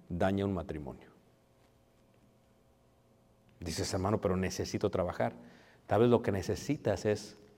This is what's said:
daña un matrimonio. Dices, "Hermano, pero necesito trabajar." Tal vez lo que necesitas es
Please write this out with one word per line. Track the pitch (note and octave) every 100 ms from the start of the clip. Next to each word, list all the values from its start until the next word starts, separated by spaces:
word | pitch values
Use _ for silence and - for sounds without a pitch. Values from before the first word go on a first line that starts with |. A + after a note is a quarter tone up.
| -
daña | F2 F#2+ G2
un | G2
matrimonio. | F#2 D#2+ D#2 C#2 - - - _ _ _ _ _ _ _ _ _ _ _ _ _ _ _ _ _ _ _ _ _ _ _ -
Dices, | F2 E2 F2+
"Hermano, | G2+ F#2 G#2+
pero | G2+ F#2
necesito | F#2 - G2 G#2 G#2
trabajar." | F#2 F2+ - A#2 - - - - - -
Tal | G2+
vez | A#2+
lo | A#2
que | A#2
necesitas | G2 F2+ G2 - G2+ - G2+ G#2+
es | G#2 - - -